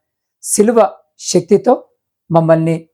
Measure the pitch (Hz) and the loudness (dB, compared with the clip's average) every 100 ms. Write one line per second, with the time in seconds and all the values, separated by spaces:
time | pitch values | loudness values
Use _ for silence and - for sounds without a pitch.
0 | _ _ _ _ - - 208 233 190 - | _ _ _ _ -6 -2 2 2 0 -2
1 | _ - - 180 175 196 247 269 - _ | _ -16 -4 -4 0 0 2 -2 -4 _
2 | _ _ - 165 160 160 160 160 165 | _ _ -4 0 2 0 0 -4 -8